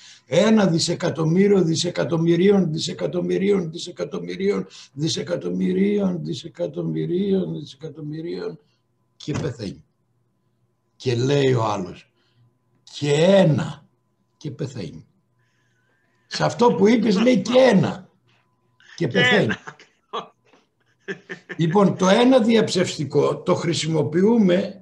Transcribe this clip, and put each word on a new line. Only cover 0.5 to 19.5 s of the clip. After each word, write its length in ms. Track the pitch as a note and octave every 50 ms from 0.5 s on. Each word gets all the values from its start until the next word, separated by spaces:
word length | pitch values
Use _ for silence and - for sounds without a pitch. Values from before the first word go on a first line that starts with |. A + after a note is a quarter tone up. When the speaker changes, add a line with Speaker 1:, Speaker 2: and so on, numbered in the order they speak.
| A3 A3 G3+ F3
Speaker 1:
δισεκατομμύριο, 960 | D#3+ E3 - - F3 - - E3 B2+ C#3+ D#3+ D#3 E3 F#3 G3 G#3 G3+ F#3+ F3
δισεκατομμυρίων, 1080 | D#3+ E3 C3+ - F3+ E3+ - E3 - F3 E3 E3 E3 E3+ E3 F3+ G3 G3+ G3 F3+ D#3+
δισεκατομμυρίων, 1000 | D3+ D#3+ D#3 - F#3 - F3+ - D3 F3+ F3 F3+ F3+ F3 F#3+ G3 G3+ - E2+ -
δισεκατομμυρίων, 960 | D#3+ F3 - F3+ E3+ - F3 - - F3+ E3+ F3 - - F#3+ G3 - - - - - - - - _
δισεκατομμυρίων, 1300 | C3+ D3+ D#3+ - F#3 - - F3 - - F3+ F3+ F#3 F#3+ F#3 F3+ F#3 G3 G3+ G#3 G#3 G3 F#3 F3+ E3+ D3+
δισεκατομμυρίων, 1400 | - - - - - - - F3 F3 D3 F3 E3+ E3 D#3 D#3+ D#3+ D#3+ E3+ F#3 G3+ G3+ F#3+ F#3+ F3+ D#3 E3 D#3+
δισεκατομμυρίων», 1000 | D3 - - - - D#3 C3+ D#3 D3+ D3 D3+ D#3+ D#3+ F3 F3+ F#3 F3 F3 E3 D#3+ _ _ _ _ _ _ _ _ _ _ _ _
και 140 | - - D3 -
πεθαίνει. 420 | - D3+ B2 - A2 F#2 D2 - _ _ _ _ _ _ _ _ _ _ _ _ _ _ _ _ _ _ _ _ _ _ _
Και 200 | _ - C3 A#2+
λέει 380 | A#2 B2+ C3 C#3+ C#3+ C3+ C3 B2+
ο 100 | A#2+ A2+
άλλος, 480 | A2 G#2 G2+ F#2 F2 E2+ - - _ _ _ _ _ _ _ _ _ _ _ _ _ _ _ _
«Και 300 | - - - D3 D3 C#3+
ένα», 720 | D3 D#3+ F#3 G3 G3 F3+ D#3+ D3 A2+ F#2 - - - - _ _ _ _ _ _ _ _ _ _ _
και 140 | - D3
πεθαίνει. 540 | B2 - B2 A#2 - - F#2 D2+ - - - _ _ _ _ _ _ _ _ _ _ _ _ _ _ _ _ _ _ _ _ _ _ _ _ _
Σε 160 | - - D3+
αυτό 300 | D3+ - - A#3 A#3+ F3
που 140 | E3 F#3+ G#3
είπες, 320 | A#3+ B3 G3+ A#3+ G3 F#3+
λέει, 220 | A3+ B3 B3+ G3+
«Και 180 | - - B3 B3+
ένα», 500 | C4 B3+ A3 F#3 C#3+ G2 F#2 - - - _ _ _ _ _ _ _ _ _ _ _ _ _ _ _ - -
και 120 | - F3 C3+
Speaker 2:
Και 0 |
Speaker 1:
πεθαίνει. 360 | A#2 - B3 B3+ B3 G3+ D#3
Speaker 2:
ένα. 160 | A2+